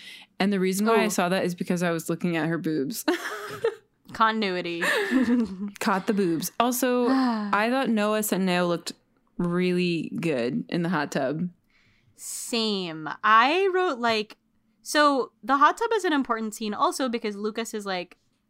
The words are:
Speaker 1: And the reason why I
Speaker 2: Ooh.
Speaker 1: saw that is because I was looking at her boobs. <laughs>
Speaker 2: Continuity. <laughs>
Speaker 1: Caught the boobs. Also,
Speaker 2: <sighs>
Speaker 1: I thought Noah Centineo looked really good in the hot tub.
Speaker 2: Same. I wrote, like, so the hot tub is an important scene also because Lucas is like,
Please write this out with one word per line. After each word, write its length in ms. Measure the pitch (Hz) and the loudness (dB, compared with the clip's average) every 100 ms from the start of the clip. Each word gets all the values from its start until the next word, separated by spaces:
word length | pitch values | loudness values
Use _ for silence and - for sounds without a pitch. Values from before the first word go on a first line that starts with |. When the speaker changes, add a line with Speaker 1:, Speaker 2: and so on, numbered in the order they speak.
| - - - - | -20 -20 -10 -2
Speaker 1:
And 140 | 196 | 0
the 80 | 196 | 2
reason 260 | 185 190 214 | 0 2 2
why 160 | 226 | 4
I 40 | 214 | 2
Speaker 2:
Ooh. 40 | |
Speaker 1:
saw 180 | - 175 | 2 0
that 140 | 190 | 2
is 120 | 180 175 | -2 -4
because 260 | - 175 | -2 0
I 80 | 175 | 0
was 180 | 165 160 | -2 -2
looking 280 | 170 180 165 | -2 -2 0
at 100 | 156 | 0
her 100 | 165 | -2
boobs. 480 | 160 156 139 220 - 339 - 427 415 - | -2 -2 -4 -4 -2 -2 -4 -10 -10 -4
<laughs> 540 | 453 - _ _ - | -4 -6 _ _ -10
Speaker 2:
Continuity. 720 | - 220 220 202 180 175 170 190 587 392 262 233 | 0 0 2 -2 -2 -4 -4 -2 0 0 2 2
<laughs> 480 | 247 214 185 202 - | 2 0 -4 -8 -4
Speaker 1:
Caught 260 | 220 196 190 | 0 0 0
the 80 | |
boobs. 380 | 202 185 160 180 - | 0 2 0 -2 0
Also, 480 | 240 247 254 247 247 | 0 2 0 2 2
Speaker 2:
<sighs> 20 | |
Speaker 1:
I 560 | 269 254 220 208 202 226 | 2 2 0 -2 0 2
thought 200 | 262 269 | 0 0
Noah 320 | 220 208 214 | 2 2 0
Centineo 480 | 214 185 190 175 175 | 0 0 2 2 2
looked 240 | 170 - - _ _ _ - | 0 -4 -14 _ _ _ -6
really 720 | 175 175 180 180 180 170 - 147 | -2 0 2 2 2 0 -4 -4
good 440 | 165 131 120 151 - | -2 0 0 -2 -4
in 140 | 175 | -2
the 60 | 170 | 0
hot 220 | 165 143 | 0 -2
tub. 380 | 165 135 156 180 - _ _ _ _ _ | -2 -2 -2 -6 -8 _ _ _ _ _
Speaker 2:
Same. 920 | - - - - 233 220 196 180 156 151 - | -18 -12 -12 -4 -2 0 -2 -4 -8 -10 -2
I 440 | 214 226 254 349 392 | 4 6 6 4 2
wrote, 240 | 359 370 240 | 2 0 0
like, 380 | 233 220 214 - _ _ _ _ | 0 0 -2 -10 _ _ _ _
so 500 | - 302 294 269 - _ | -2 4 4 4 -2 _
the 140 | 220 269 | 0 4
hot 200 | 294 - | 4 4
tub 120 | 440 | 0
is 100 | 440 | 0
an 80 | 359 | 2
important 420 | 294 - 226 220 | 0 0 -2 -4
scene 200 | - 214 | -6 -6
also 340 | 208 330 311 262 | 0 0 0 -2
because 280 | 226 214 202 | -2 -4 -4
Lucas 380 | 214 220 226 | -4 -4 -6
is 100 | 220 | -6
like, 320 | 202 180 175 - _ _ _ | -6 -6 -6 -14 _ _ _